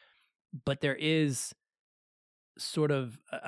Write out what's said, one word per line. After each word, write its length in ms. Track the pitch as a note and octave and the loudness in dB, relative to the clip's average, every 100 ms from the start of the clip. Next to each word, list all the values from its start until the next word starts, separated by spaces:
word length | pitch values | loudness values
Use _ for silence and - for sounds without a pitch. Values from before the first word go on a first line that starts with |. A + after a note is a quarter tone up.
| _ _ _ _ _ B2+ C#3 | _ _ _ _ _ -6 -4
But 140 | C#3 | 0
there 160 | C#3+ C3 | 0 2
is 580 | D#3 D#3+ D3 B2+ - - _ _ _ _ _ _ _ _ _ - | 2 4 4 0 -6 -10 _ _ _ _ _ _ _ _ _ -12
sort 320 | - D#3+ D3 | -6 0 2
of 280 | C#3 A#2+ A#2 - | 0 -2 -10 -12
a, 80 | - | -4